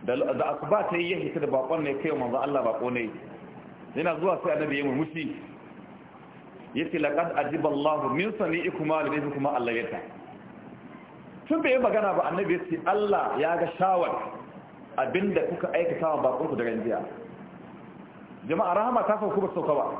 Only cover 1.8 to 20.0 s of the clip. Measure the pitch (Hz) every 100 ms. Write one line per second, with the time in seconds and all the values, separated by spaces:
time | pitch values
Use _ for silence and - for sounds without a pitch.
1.8 | 151 139 160 147 123 127 135 143 120 110
2.8 | 120 123 113 95 - - - - - -
3.8 | - - 175 160 180 170 - 151 151 143
4.8 | 143 131 156 165 151 - - - - -
5.8 | - - - - - - - - - 131
6.8 | 160 165 147 - - - 147 156 151 139
7.8 | 147 151 135 139 202 214 180 160 175 -
8.8 | 156 156 143 147 143 143 139 131 117 117
9.8 | 117 95 - - - - - - - -
10.8 | - - - - - - - 320 320 254
11.8 | 247 202 208 170 151 175 190 175 - 165
12.8 | 170 202 208 190 123 113 156 170 165 -
13.8 | 185 185 165 - - - - - - -
14.8 | - - 131 180 196 170 - 170 - 151
15.8 | 170 - 165 147 127 127 156 131 117 113
16.8 | 110 95 76 - - - - - - -
17.8 | - - - - - - 107 165 202 180
18.8 | 226 240 190 214 214 196 190 185 156 143
19.8 | 117 92